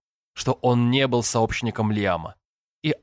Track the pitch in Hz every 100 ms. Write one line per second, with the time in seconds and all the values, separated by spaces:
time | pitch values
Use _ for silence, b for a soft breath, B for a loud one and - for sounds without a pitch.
0 | _ _ _ - - 123 127 120 120 131
1 | 135 123 110 120 113 - 117 107 107 107
2 | 101 85 80 - _ _ _ _ 156 147